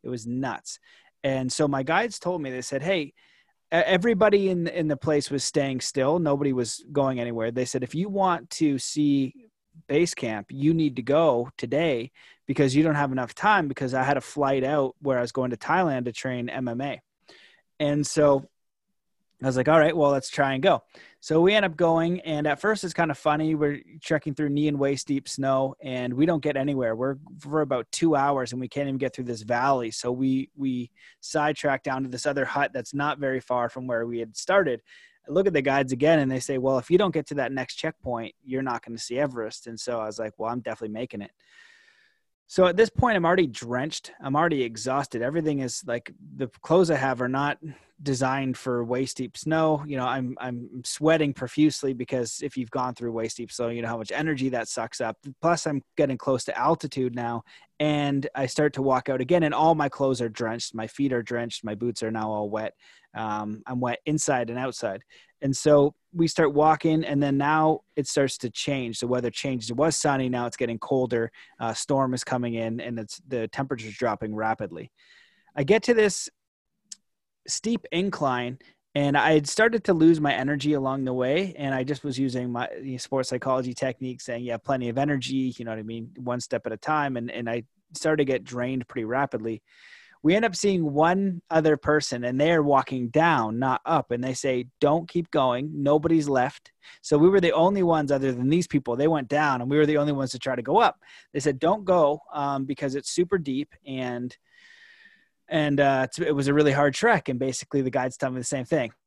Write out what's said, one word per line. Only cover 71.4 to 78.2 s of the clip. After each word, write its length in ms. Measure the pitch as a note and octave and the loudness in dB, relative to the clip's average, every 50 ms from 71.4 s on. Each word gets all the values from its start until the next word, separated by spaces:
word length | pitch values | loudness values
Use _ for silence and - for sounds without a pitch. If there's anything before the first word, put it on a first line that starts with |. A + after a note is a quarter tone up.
| - _ _ - | -20 _ _ -6
Uh, 140 | A#2+ A2+ A2+ | -6 -6 -4
storm 400 | - - - D3 C3+ C3+ B2+ B2+ | -6 -2 0 0 2 2 0 -2
is 100 | A#2+ - | -4 -4
coming 300 | - C3 B2 B2 A#2+ A#2 | -2 -2 -2 -2 -4 -4
in, 260 | A2+ A2+ A2+ A2+ A#2 | -4 -4 -4 -4 -6
and 180 | - A#2+ A#2+ A2+ | -8 -8 -8 -10
it's, 220 | A2 - - - _ C3+ | -10 -12 -14 -20 _ -6
the 200 | C3+ A#2+ A2+ A2 | -4 -4 -4 -4
temperature's 480 | - - C#3 C3 C3+ A#2 A2 A2 G2+ | -4 -6 -4 -4 -4 -8 -8 -12 -6
dropping 380 | - B2 A#2 G#2+ - A#2+ G#2+ G#2+ | -4 -2 -2 -2 -2 -6 -8 -6
rapidly. 560 | G#2+ A2 A2 A2+ - G#2+ F2+ E2 D#2+ - - _ _ _ _ _ _ _ _ _ _ _ _ _ | -4 -2 -2 -2 -4 -6 -10 -10 -14 -16 -16 _ _ _ _ _ _ _ _ _ _ _ _ _
I 100 | D3 C#3+ | -4 2
get 180 | C3+ G#3 A3 - | 4 2 4 4
to 100 | - A#3+ | 4 4
this 340 | A3 G#3+ G3+ - - - - _ _ _ _ _ _ _ _ _ _ _ _ - _ _ _ _ _ _ _ _ _ _ | 4 4 2 2 -2 -8 -10 _ _ _ _ _ _ _ _ _ _ _ _ -20 _ _ _ _ _ _ _ _ _ _
steep 400 | - - - - A3 A#3 A3 - - | -10 -8 -4 -2 -2 -2 -2 -2 -4
incline, 640 | - E3+ F#3+ G3+ F3+ - | -2 -2 -2 -2 -2 0